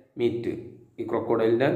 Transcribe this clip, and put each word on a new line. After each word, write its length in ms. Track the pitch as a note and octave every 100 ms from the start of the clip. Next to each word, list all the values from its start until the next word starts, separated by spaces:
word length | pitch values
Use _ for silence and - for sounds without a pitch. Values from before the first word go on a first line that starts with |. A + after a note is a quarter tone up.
| _ -
മീറ്റ്, 340 | A#2+ A#2 G2+ - - - - -
ഈ 40 | A#2
ക്രൊക്കഡൈലിൻ്റെ 560 | A2+ - A2+ A2+ A#2+ C#3